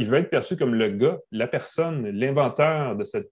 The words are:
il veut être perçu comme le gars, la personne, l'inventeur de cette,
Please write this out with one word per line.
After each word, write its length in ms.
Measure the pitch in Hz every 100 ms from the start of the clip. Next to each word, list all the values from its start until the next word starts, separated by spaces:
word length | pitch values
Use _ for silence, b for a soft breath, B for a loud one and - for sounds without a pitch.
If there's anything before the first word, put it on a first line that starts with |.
il 60 | 110
veut 120 | 143
être 120 | 175
perçu 260 | 139 - 180
comme 180 | 127
le 140 | 113 107
gars, 280 | 101 127 - -
la 160 | 107 120
personne, 600 | 123 - - 165 147 104
l'inventeur 880 | 101 135 143 123 - 151 156 131 104
de 80 |
cette, 260 | 98 104 -